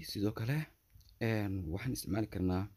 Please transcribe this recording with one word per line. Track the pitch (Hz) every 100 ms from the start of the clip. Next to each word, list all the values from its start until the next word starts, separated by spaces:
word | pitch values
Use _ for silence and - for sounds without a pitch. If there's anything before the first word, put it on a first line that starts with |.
sidoo | 165 - 101
kale, | 101 110 151 156 - _ - - -
een, | 117 110 101 95 80
waxaan | 92 127
isticmaali | 117 - 101 107
karnaa, | - 92 90 101